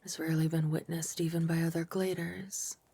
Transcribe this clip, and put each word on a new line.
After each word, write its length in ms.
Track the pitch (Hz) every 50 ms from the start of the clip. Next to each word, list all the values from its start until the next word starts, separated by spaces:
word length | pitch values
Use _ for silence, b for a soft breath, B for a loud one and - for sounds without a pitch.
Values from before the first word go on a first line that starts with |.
| _
it's 140 | - - -
rarely 300 | 160 160 165 156 160 160
been 220 | 160 165 156 156
witnessed 500 | 156 160 - - 170 165 160 - - -
even 260 | 175 165 165 170 165
by 160 | 165 170 165
other 220 | 165 165 165 170 165
gladers. 920 | 170 - 190 190 185 185 175 170 170 175 185 190 196 - - - - - - _ _